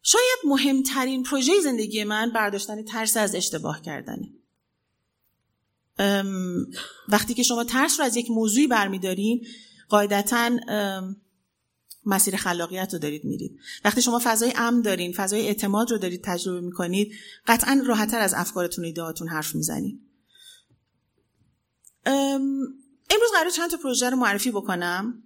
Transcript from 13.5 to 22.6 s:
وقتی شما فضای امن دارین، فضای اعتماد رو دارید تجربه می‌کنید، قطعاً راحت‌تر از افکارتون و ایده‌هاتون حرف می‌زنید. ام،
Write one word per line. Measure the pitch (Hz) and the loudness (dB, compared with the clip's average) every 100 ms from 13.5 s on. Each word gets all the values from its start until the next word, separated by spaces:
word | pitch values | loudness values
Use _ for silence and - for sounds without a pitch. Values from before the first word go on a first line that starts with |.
| - - - 208 | -12 -18 -2 0
وقتی | 233 | 2
شما | 240 233 | 2 2
فضای | 240 220 233 - | 0 2 0 0
امن | 233 240 | 2 2
دارین، | 214 185 180 | 2 -2 -2
فضای | 180 190 208 214 | -2 -2 0 -2
اعتماد | 208 202 202 233 | -2 0 0 0
رو | 220 | -2
دارید | 185 180 | -2 -4
تجربه | 196 175 190 180 | -4 -4 -4 -6
می‌کنید، | 175 180 175 185 208 - - - - | -8 -6 -2 0 0 -4 -20 -8 0
قطعاً | 233 - 277 247 | 2 4 2 2
راحت‌تر | 214 214 233 | 0 0 0
از | 196 | 0
افکارتون | - 175 190 175 175 | 0 -2 -2 -4 -4
و | 165 | -6
ایده‌هاتون | 160 165 160 165 | -6 -8 -8 -6
حرف | 160 - 151 | -6 -4 -4
می‌زنید. | 156 156 - - _ _ _ _ - - _ _ _ _ _ _ _ _ _ _ _ _ - _ 294 | -4 -4 -6 -8 _ _ _ _ -20 -20 _ _ _ _ _ _ _ _ _ _ _ _ -20 _ 0
ام، | 277 277 277 269 269 | 2 2 0 0 -2